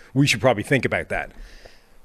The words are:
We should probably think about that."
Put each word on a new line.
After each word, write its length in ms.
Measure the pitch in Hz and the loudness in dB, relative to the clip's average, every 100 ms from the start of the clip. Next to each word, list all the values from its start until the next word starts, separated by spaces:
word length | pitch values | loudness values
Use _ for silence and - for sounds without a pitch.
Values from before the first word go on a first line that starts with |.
| - | -6
We 140 | 131 143 | 0 2
should 160 | 104 | 2
probably 200 | 127 104 | 2 2
think 220 | - 135 | 0 0
about 240 | 113 95 76 | 0 -4 -4
that." 240 | 92 71 - - - - - _ - | -6 -8 -14 -20 -20 -20 -20 _ -20